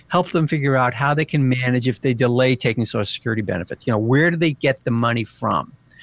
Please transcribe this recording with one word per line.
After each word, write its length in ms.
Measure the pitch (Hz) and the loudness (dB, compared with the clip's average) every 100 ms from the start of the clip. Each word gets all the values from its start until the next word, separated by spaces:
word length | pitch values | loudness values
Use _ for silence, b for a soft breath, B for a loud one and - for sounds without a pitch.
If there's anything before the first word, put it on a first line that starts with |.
| B | B
help 220 | 180 175 | 0 0
them 160 | 175 156 | 0 0
figure 280 | 156 139 131 | 0 2 2
out 180 | 123 | 2
how 200 | 113 139 | 0 0
they 120 | 147 156 | 0 0
can 220 | 151 131 | 0 2
manage 400 | 127 127 123 127 | 0 0 0 0
if 140 | 113 | -2
they 120 | 135 | -2
delay 420 | 120 123 123 131 131 | 0 2 4 2 2
taking 300 | 120 113 110 | 0 -2 -2
Social 200 | 113 101 | -4 -4
Security 360 | - 120 110 | -6 -4 -4
benefits. 460 | 98 92 87 - - | -4 -6 -6 -8 -2
You 40 | |
know, 60 | 110 | -2
where 320 | 110 135 170 | 2 2 2
do 80 | 170 | 2
they 140 | 165 | -2
get 320 | 139 139 131 | 0 -2 -2
the 80 | - | -2
money 320 | 117 120 117 | -2 0 -2
from? 500 | 107 - 110 85 - - _ B | -6 -6 -2 -2 -4 -14 _ B